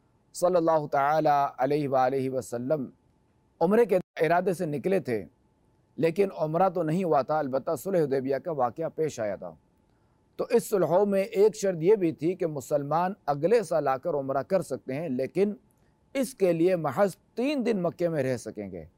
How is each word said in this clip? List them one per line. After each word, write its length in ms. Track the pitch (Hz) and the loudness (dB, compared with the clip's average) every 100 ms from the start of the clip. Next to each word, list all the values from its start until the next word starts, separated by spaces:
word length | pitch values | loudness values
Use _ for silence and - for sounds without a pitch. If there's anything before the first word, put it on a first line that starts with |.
| _ _ _ | _ _ _
صلی 220 | - 180 180 | -2 2 2
اللہ 300 | 165 160 147 | 4 2 2
تعالی 600 | 143 139 156 151 143 139 - | 0 2 2 2 2 0 0
علیہ 300 | 135 147 143 | 0 0 0
وآلہ 420 | 131 127 139 131 | 2 2 0 -2
وسلم 540 | 131 113 123 127 156 120 - _ _ _ _ _ - | -4 -6 -6 -2 -2 -4 -14 _ _ _ _ _ -2
عمرے 240 | 165 220 220 | 2 4 4
کے 100 | 185 - - | 2 -2 -2
ارادے 320 | 156 175 185 | 2 2 0
سے 140 | 175 165 | -2 -4
نکلے 340 | 147 185 190 | -4 -2 -2
تھے، 240 | 127 110 87 _ _ _ _ _ _ - | 0 -4 -4 _ _ _ _ _ _ -2
لیکن 320 | 165 175 190 180 | 0 2 0 0
عمرہ 300 | 156 165 190 | -2 2 2
تو 140 | 175 | 0
نہیں 220 | 156 175 | 0 0
ہوا 180 | 175 147 | 2 2
تھا، 160 | 123 151 | 2 0
البتہ 320 | 139 131 170 151 | -2 -4 -4 -6
صلح 200 | 185 185 | -2 0
حدیبیہ 380 | 143 135 131 135 | 2 0 0 -4
کا 160 | 175 | -4
واقعہ 320 | 147 120 - - | -2 -2 -2 -6
پیش 260 | - 151 120 | -4 -4 -2
آیا 160 | 107 90 | -4 -6
تھا۔ 180 | 90 78 _ _ _ _ _ _ _ - | -10 -16 _ _ _ _ _ _ _ -10
تو 80 | - | 0
اس 180 | 233 - | 0 2
صلحوں 380 | 202 151 180 202 | 0 2 4 4
میں 160 | 196 | 0
ایک 340 | 196 190 208 - | 0 2 2 2
شرط 220 | 190 170 | -4 0
یہ 140 | 160 | 2
بھی 180 | 440 165 | 4 2
تھی 220 | 135 160 | -2 -4
کہ 120 | 185 165 | -2 -4
مسلمان 640 | 143 - 147 143 156 185 202 - | -4 -4 -2 0 0 -2 -4 -4
اگلے 360 | 143 170 233 | 0 2 2
سال 260 | 180 160 143 | 2 0 0
آ 80 | 131 | -2
کر 180 | 175 | -2
عمرہ 280 | 147 135 135 | -4 -2 -4
کر 200 | 131 190 | 0 -2
سکتے 320 | - 127 - | -2 -8 -6
ہیں، 140 | 135 170 | -6 -4
لیکن 440 | 127 131 175 208 196 _ _ _ _ _ | -4 -4 0 -2 -2 _ _ _ _ _
اس 220 | 269 254 | -4 -4
کے 180 | - 180 | 0 2
لیے 240 | 165 175 180 | 4 2 2
محض 400 | 151 131 202 - _ | 0 0 0 -2 _
تین 320 | - 269 294 233 | -4 -2 -2 -2
دن 160 | 208 | -2
مکے 260 | 170 - 170 | -2 -2 -2
میں 140 | 156 | 0
رہ 140 | 131 120 | -2 -4
سکیں 340 | 110 104 98 | -8 -12 -12
گے۔ 140 | 87 80 | -12 -14